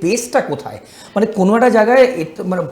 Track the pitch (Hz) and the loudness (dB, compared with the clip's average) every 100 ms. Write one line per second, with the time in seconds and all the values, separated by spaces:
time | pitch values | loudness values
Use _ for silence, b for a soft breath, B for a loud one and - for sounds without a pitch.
0 | 165 233 - 277 - 143 - 107 - B | -4 -4 -2 -4 -2 -8 -10 -16 -20 B
1 | B 202 220 - 185 226 247 226 220 254 | B -4 -2 0 2 4 4 4 4 4
2 | 254 175 156 - 185 180 160 | 4 2 -8 -8 -6 -4 -4